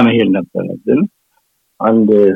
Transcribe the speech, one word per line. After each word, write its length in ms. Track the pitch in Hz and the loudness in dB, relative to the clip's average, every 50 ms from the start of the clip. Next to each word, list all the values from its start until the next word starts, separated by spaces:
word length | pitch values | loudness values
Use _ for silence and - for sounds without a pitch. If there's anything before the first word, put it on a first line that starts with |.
| 120 | 4
መሄድ 260 | 117 113 117 107 95 | 2 2 0 0 0
ነበረ። 360 | 95 95 85 - _ 92 92 92 92 - | -2 -2 -4 -6 _ -8 -8 -8 -10 -10
ግን 200 | - 104 - 147 202 - - _ _ _ _ _ _ _ _ _ _ _ _ _ | -4 -2 -2 -2 -2 -4 -6 _ _ _ _ _ _ _ _ _ _ _ _ _
አንድ 300 | 110 110 113 113 107 104 107 104 101 95 95 | -4 -2 0 0 2 2 2 2 2 2 0